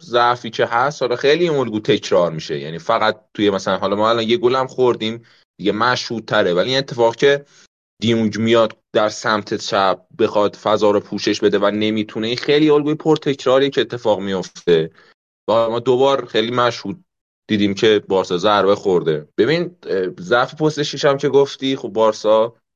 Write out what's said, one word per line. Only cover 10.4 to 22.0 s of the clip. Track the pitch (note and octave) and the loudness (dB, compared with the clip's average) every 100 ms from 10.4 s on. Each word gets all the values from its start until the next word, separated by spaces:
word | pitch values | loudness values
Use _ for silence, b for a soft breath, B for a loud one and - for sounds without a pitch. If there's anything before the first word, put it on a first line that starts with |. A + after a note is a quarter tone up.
| G2+ - | 0 -2
فضا | G#2+ G#2+ G#2 | -2 2 2
رو | G2+ | 2
پوشش | F#2+ G#2 A2 G2+ | -2 -4 -2 0
بده | G#2 G2 | 0 2
و | G2+ | 0
نمیتونه، | G#2 G#2+ A2 G#2+ A#2 A2 | 0 -2 -2 -4 -6 -6
این | B2 | -6
خیلی | - D3 D#3 | 0 2 4
الگوی | D3 D3 D3+ | 4 2 -2
پرتکراریه | D#3+ D3+ D3+ C#3 C3 C3 C#3 | 0 0 0 -2 2 2 2
که | C#3 | 0
اتفاق | A#2 A#2+ A2+ G2 | -4 -4 -2 -2
میفته. | G2 F#2+ F2+ - - E2+ D#2+ b b b _ _ - | -2 -4 -6 -8 0 2 0 b b b _ _ -2
و | A2+ A2+ | 0 2
ما | A#2 | 0
دوبار | A#2+ B2 C3+ C3+ A#2+ | 2 4 4 2 0
خیلی | A2 A2+ | -2 0
مشهود | B2 A#2+ - G2 F#2 _ _ _ _ - | 2 0 -2 -8 -12 _ _ _ _ -4
دیدیم | G#2+ G2+ | 0 0
که | G2 A2 G#2 - | 2 2 2 2
بارسا | F#2+ F2+ F2+ | -2 0 0
ضربه | G2 G#2 F#2+ G2+ | 2 2 2 2
خورده. | G2+ F2+ D#2+ D2+ D2 - | 2 0 0 -2 -4 -2
ببین، | A2+ E3 F3 - - | 0 0 -4 -10 -6
اه، | F#2+ F#2 - | -4 -4 -8
ضعف | F2+ A#2+ C3+ D3+ | -2 0 0 -2
پست | D#3 D3+ | -2 -2
شیش | D3 C#3 D3 | -6 -2 0
هم | C#3 | 0
که | D3 | 2
گفتی، | C3+ C#3 - C3+ C3 | 2 2 -2 -6 -4
خب | - | -6
بارسا | G#2 | 0